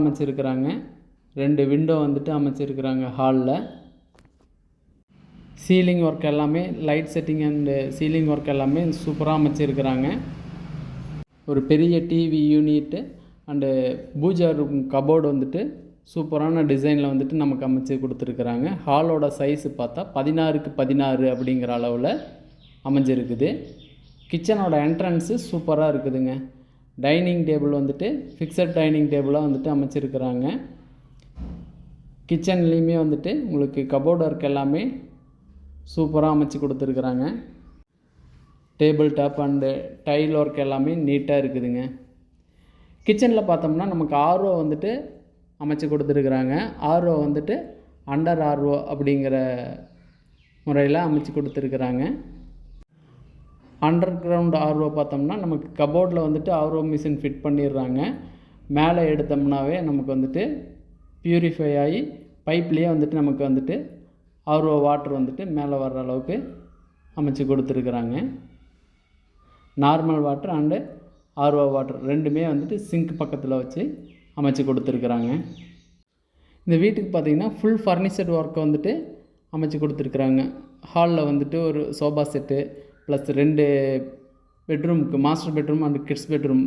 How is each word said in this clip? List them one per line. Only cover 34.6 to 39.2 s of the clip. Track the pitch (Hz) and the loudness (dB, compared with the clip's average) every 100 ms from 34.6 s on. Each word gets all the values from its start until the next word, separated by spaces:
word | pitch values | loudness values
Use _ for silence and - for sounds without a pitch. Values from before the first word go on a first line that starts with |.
| 139 156 247 - - - - _ - - - - - - | 0 0 -2 -6 -14 -20 -20 _ -20 -20 -20 -20 -8 -2
சூப்பரா | 156 151 156 | 0 2 4
அமைச்சு | 151 143 143 | 4 2 -2
கொடுத்துருக்குறாங்க. | 139 135 135 127 127 127 147 233 - - - - _ _ _ _ - - _ _ _ - | -4 -2 -2 -2 -2 -2 -2 -6 -12 -20 -20 -20 _ _ _ _ -20 -20 _ _ _ 2
டேபிள் | 151 151 151 | 4 4 2
டாப் | 151 | 2